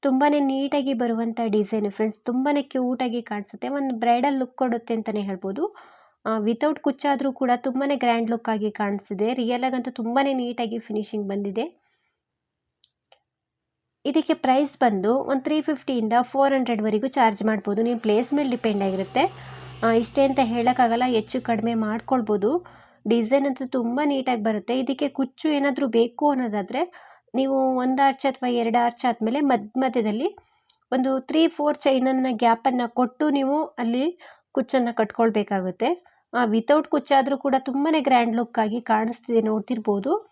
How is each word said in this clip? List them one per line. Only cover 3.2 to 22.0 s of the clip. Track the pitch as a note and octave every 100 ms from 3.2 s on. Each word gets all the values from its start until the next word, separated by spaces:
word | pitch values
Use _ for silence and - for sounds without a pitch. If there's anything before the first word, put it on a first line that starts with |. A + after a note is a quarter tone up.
ಕಾಣಿಸುತ್ತೆ. | A3+ G#3 G3+ G#3 B3
ಒಂದು | C#4 C4+
ಬ್ರೈಡಲ್ | A#3 A#3 A#3+ C4+ C4+
ಲುಕ್ | B3+ -
ಕೊಡುತ್ತೆ | B3+ A#3 A#3
ಅಂತಾನೆ | A3+ A3 G#3
ಹೇಳ್ಬೋದು. | G3+ F#3+ F#3+ G3+ F#4 - - - _ _
ಆ, | - A3
ವಿತೌಟ್ | G#3+ A#3 D4+ D4+
ಕುಚ್ಚಾದ್ರೂ | - C#4 C#4+ C#4 C4+
ಕೂಡ | C4 C4 B3
ತುಂಬಾನೇ | C4 B3+ C#4 C#4+
ಗ್ರ್ಯಾಂಡ್ | A#3+ A#3 A#3
ಲುಕ್ | A#3 A3+
ಆಗಿ | A3 G#3+
ಕಾಣಿಸ್ತಿದೆ. | G#3 G#3 G3 - F#3+ G#3+
ರಿಯಲ್ | C4 A#3 B3+
ಆಗಂತೂ | C4 B3+ B3+
ತುಂಬಾನೇ | B3 A3+ A#3+ C#4
ನೀಟಾಗಿ | C4 A#3+ A#3+ A#3 A3+
ಫಿನಿಶಿಂಗ್ | - G#3+ G#3 G#3+ G3+
ಬಂದಿದೆ. | G3 G3+ G3 D4 - _ _ _ _ _ _ _ _ _ _ _ _ _ _ _ _ _ _ _ _ _ _
ಇದಕ್ಕೆ | - D4 D4+
ಪ್ರೈಸ್ | D#4 C4 B3+ C#4+ -
ಬಂದು | B3+ G3+ G3+ B3+
ಒಂದು | - C#4
ತ್ರೀ | C4 D4+
ಫಿಫ್ಟಿಯಿಂದ | D4 D4 - B3+ A3 A#3
ಫೋರ್ | A#3+ C4+ C#4
ಹಂಡ್ರೆಡ್ವರೆಗೂ | C4+ B3 A3+ G#3+ G#3+ C4
ಚಾರ್ಜ್ | C#4 A#3 G#3
ಮಾಡ್ಬೋದು. | G#3+ A3 G3+ G3+
ನೀವು | A#3 A#3+
ಪ್ಲೇಸ್ | A3+ G#3 B3
ಮೇಲೆ | C#4+ C#4
ಡಿಪೆಂಡ್ | A#3 A#3 G3+
ಆಗಿರುತ್ತೆ. | G3 F#3+ F#3+ B3 F4+ - - - - -
ಆ, | A3+
ಇಷ್ಟೇ | A3+ A#3 -
ಅಂತ | C4+ C4+
ಹೇಳೋಕ್ಕಾಗಲ್ಲ, | B3 A#3+ A#3 B3 A#3+ A3+ B3+
ಹೆಚ್ಚು | A#3 G#3+ C4
ಕಡಿಮೆ | - A3+ A3
ಮಾಡ್ಕೊಳ್ಬೋದು. | A#3 G#3+ A3+